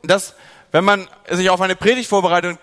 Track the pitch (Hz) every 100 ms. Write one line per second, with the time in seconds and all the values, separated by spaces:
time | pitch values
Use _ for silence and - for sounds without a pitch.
0 | - 190 - _ - - _ - 196 202
1 | 185 - - 175 185 185 185 185 196 254
2 | 233 202 180 175 170 175